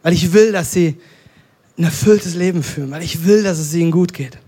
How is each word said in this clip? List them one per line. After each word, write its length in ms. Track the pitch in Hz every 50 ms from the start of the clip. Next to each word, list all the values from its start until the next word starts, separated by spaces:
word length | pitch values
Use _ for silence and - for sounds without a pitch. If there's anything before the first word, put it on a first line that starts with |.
weil 120 | - 165 175
ich 180 | 175 170 175
will, 200 | 170 214 220 226
dass 200 | 202 185 165 -
sie 260 | - 185 170 160 147 - - - _ _ _ _ _ _ _ _ _ _ _ _ _
ein 80 | - 170
erfülltes 500 | 165 156 - - 214 214 202 202 185 170
Leben 280 | 175 180 185 175 170
führen, 280 | 135 - - 151 139 135
weil 120 | 139 156
ich 240 | 175 156 - 160 165
will, 160 | 190 208 214
dass 160 | 208 196 175 156
es 160 | 156 147 156
ihnen 160 | 170 165 165
gut 240 | 160 180 180 175 -
geht. 240 | - 139 123 - - _